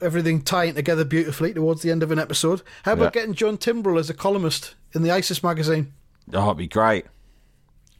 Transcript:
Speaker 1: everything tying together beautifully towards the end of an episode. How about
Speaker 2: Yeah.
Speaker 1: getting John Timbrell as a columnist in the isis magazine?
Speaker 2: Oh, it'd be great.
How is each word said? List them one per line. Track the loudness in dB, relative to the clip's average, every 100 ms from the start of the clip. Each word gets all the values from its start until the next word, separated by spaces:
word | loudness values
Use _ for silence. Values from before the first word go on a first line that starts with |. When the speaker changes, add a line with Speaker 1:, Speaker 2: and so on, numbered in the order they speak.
Speaker 1:
everything | -2 0 0 0
tying | 0 0 0
together | 0 0 0
beautifully | 2 0 -2 -2 -4
towards | 0 0 0
the | 0
end | 0
of | 0
an | 0
episode. | -2 0 0 -2 -6 -8
How | -2
about | 2 2
Speaker 2:
Yeah. | 2
Speaker 1:
getting | -4
John | -2 -2 0
Timbrell | -2 0 0 0
as | -2
a |
columnist | -2 0 0 0 -4 -8 -18 -8
in | -2
the | 2
isis | 2 0 -2
magazine? | -2 0 0 0 -2 -8 _ _ -6
Speaker 2:
Oh, | 0 0
it'd | 0
be | -2
great. | 2 4 2 -2 -18 -20 _ _ _ _ _ _ -20